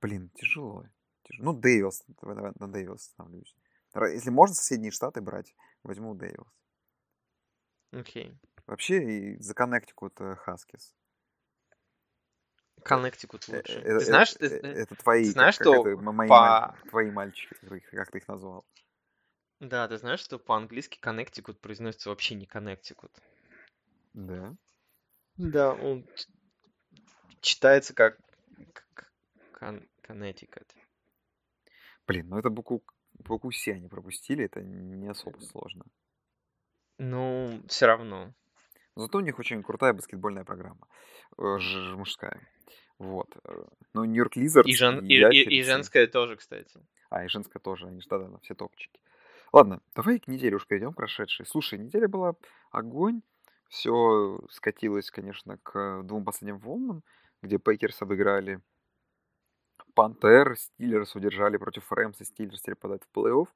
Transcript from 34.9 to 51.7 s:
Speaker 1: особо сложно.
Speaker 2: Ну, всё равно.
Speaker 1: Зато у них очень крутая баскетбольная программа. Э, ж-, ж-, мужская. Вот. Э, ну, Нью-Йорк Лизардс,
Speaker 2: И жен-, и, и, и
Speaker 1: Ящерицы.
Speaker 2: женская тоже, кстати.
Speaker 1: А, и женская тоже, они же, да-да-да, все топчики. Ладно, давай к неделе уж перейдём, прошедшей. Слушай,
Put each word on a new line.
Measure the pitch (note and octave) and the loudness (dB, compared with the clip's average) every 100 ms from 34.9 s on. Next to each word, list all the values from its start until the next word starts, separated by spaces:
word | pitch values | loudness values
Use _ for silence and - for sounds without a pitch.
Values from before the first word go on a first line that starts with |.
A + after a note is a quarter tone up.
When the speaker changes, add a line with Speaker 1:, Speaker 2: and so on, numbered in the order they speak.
| F#2+ G2+ | -14 -14
Speaker 1:
особо | G2+ - - | -14 -16 -18
сложно. | A2 - - F2+ - _ _ _ _ _ _ _ _ _ _ - | -20 -18 -18 -18 -20 _ _ _ _ _ _ _ _ _ _ -12
Speaker 2:
Ну, | C3 B2+ B2+ B2+ B2+ A2+ - | -8 -6 -4 -6 -6 -10 -10
всё | - A#2+ | 2 4
равно. | A2+ A#2 F#2+ F#2 - _ _ _ _ _ - | 4 -2 -14 -14 -18 _ _ _ _ _ -14
Speaker 1:
Зато | A2 G3 | -8 -6
у | |
них | F3+ B2+ | -6 -8
очень | A#2+ A2+ | -8 -10
крутая | G2+ G2 C3 | -10 -2 0
баскетбольная | G#2 - F#2+ G#2 G2 | 0 -4 -10 -8 -8
программа. | F#2 F2+ F#2 F#2 _ - - - - - | -12 -14 -16 -20 _ -20 -20 -20 -20 -8
Э, | G2+ G2 | -4 -4
ж-, | F#2 F#2+ F#2 | -4 -8 -10
ж-, | F#2+ | -12
мужская. | G2 - - - - _ _ - _ - | -12 -12 -12 -14 -18 _ _ -20 _ -18
Вот. | F#2 F#2+ - - - | -12 -10 -10 -14 -18
Э, | G1+ G1+ _ _ | -18 -18 _ _
ну, | A2 A2+ | -4 0
Нью-Йорк | A2+ A#2+ - | 2 2 0
Лизардс, | C#3 D#3 A#2+ | 4 8 8
Speaker 2:
И | B2+ | 6
жен-, | B2 C3+ G2 | 4 2 4
и, | |
и, | C3+ | 8
и | |
Speaker 1:
Ящерицы. | A#2 C#3 B2+ C3+ B2+ | 10 8 6 2 2
Speaker 2:
женская | C3 C#3 C#3 A#2 | 0 2 4 4
тоже, | B2 A#2+ A2 | 2 -2 -4
кстати. | - - - _ _ _ _ | -16 -18 -18 _ _ _ _
Speaker 1:
А, | F2+ | -8
и | F2+ | -8
женская | A2 G2+ - | -8 -10 -12
тоже, | - F#2 F#2 | -12 -12 -12
они | F2+ | -18
же, | - | -8
да-да-да, | G2+ F#2+ F#2+ | -8 -8 -16
все | - F2+ | -18 -14
топчики. | F#2+ - - _ _ _ _ - - | -14 -16 -20 _ _ _ _ -20 8
Ладно, | - G#2+ F#2 - - | 10 10 6 -10 -4
давай | F3 A#3+ | 0 0
к | - | -2
неделе | C3 B2+ G2 | -4 -2 -2
уж | - | -2
перейдём, | G2+ A#2 F2 | -6 -6 -8
прошедшей. | G#2+ - G#2 - F2+ | -10 -8 -8 -8 -8
Слушай, | D#3 - | -6 -6